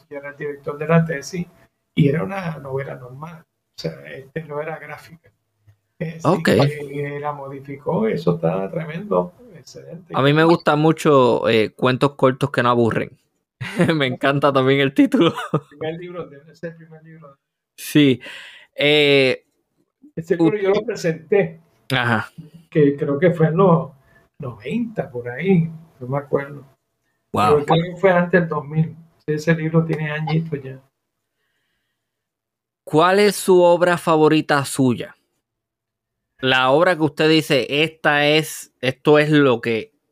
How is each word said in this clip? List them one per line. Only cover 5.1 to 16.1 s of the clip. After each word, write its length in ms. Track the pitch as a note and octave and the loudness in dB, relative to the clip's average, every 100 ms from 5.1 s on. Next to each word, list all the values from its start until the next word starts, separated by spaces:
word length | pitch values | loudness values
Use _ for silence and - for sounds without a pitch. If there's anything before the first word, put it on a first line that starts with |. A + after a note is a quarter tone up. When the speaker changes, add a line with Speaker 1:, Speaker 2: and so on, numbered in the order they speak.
| E3 _ _ _ _ _ _ _ _ | -20 _ _ _ _ _ _ _ _
Speaker 1:
Eh, 120 | D#3+ E3 | -12 -4
sí 80 | D#3+ | -2
Speaker 2:
Ok. 180 | F3 - | 0 2
Speaker 1:
que 760 | G#2 C#3+ - C#3+ C#3+ C#3+ C#3+ | 2 2 -2 -10 -8 -8 -8
la 140 | D3 | -8
modificó, 720 | C#3+ C#3 C#3 C3+ C#3 - F3+ A3 | -8 -12 -14 -14 -10 -6 -4 -2
eso 280 | - - - | -2 -2 -2
está 360 | E2 - G2 | -2 -4 -6
tremendo, 640 | - D#3+ E3 G#3 F3+ F3 - A#3+ | -8 -10 -12 -4 -2 -2 -10 -20
excelente. 600 | D#3 - - C3+ E3 - - | -20 -20 -20 -20 -20 -8 0
Speaker 2:
A 60 | |
mí 100 | C3+ | 2
me 120 | D3+ E3 | 4 4
gusta 300 | E3+ - D3+ | 4 2 2
mucho, 680 | D#3+ D#3 E3 C#3 B2 A2+ - | 2 2 4 4 4 2 2
eh, 260 | A2+ G#2 - | 2 0 0
cuentos 400 | B2+ B2+ C#3 - | 0 2 0 2
cortos 340 | C3+ C3 C3+ | 0 0 -2
que 140 | - | 0
no 60 | A#2+ | 0
aburren. 420 | A#2+ A#2 A2 - - _ _ _ _ | 2 2 0 -6 -12 _ _ _ _
<laughs> 360 | - G3+ E3+ D#3+ | -10 -2 0 0
Me 120 | C3 | -2
encanta 440 | B2 C#3 C#3+ D3 | -2 -2 2 2
también 280 | C3+ C3 C#3 | 2 2 2
el 140 | C#3 C#3 | 2 2
título. 380 | C#4 - E3+ - | 2 4 2 0
<laughs> 100 | - | -6
Speaker 1:
El 60 | D#3 - D3 | -6 -8 -10
primer 220 | D#3 E3+ | -10 -10
libro 260 | F3+ | -12